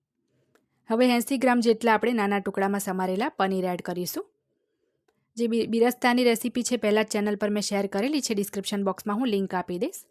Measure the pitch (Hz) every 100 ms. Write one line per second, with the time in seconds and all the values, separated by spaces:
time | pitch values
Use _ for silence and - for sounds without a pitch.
0 | _ _ _ _ _ _ _ _ - 226
1 | 254 240 226 277 254 247 233 220 233 214
2 | 226 240 202 202 196 196 196 202 196 185
3 | 185 185 277 - 190 190 180 180 - 180
4 | 180 320 415 _ _ _ _ _ _ _
5 | _ _ _ 226 233 226 - 226 240 240
6 | 247 247 240 226 240 247 233 247 214 214
7 | 214 214 208 208 208 208 202 202 202 196
8 | 247 302 - 196 202 196 190 208 196 -
9 | 214 208 262 202 190 185 180 180 277 -
10 | -